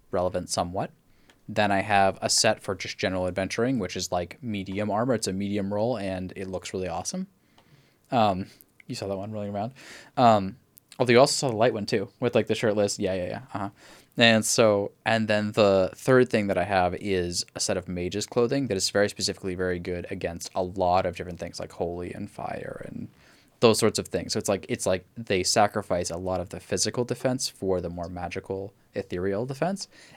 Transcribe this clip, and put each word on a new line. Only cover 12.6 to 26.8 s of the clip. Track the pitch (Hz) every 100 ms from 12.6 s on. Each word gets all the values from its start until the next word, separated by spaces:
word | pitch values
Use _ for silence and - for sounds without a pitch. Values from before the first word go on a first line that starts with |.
| 117 104 104 -
Yeah, | 95
yeah, | 95 90
yeah. | 107 -
Uh-huh. | 107 101 _ - - _ -
And | 117 110
so, | - - 110 101 101 _
and | - 113 107
then | 107 104
the | 113 101 95 90
third | - - 127 127
thing | 113 101
that | 92
I |
have | 90 95 90
is | 82 101 92 87 85 -
a | -
set | - 95
of | 90
mage's | 87 90 101 -
clothing | 120 117 139 123
that | 95
is | -
very | 101 101
specifically | - 101 92 95
very | 90 90 90
good | 90 87 -
against | 95 87 85 -
a | 98
lot | 90 95 90 92
of | 92 87
different | 87 85
things, | 87 -
like | 87
holy | - 87 87 90
and | - 101
fire | - - - - - -
and | - - _ _ _ _ -
those | 117 104
sorts | 110 104
of | 92
things. | 90 85
So | 110
it's | -
like, | 95 -
it's | 120 98
like | 92 - -
they | 113 95
sacrifice | - 117 104 107 - 87 90
a | 87
lot | 92 92
of | 90
the | 90
physical | - 98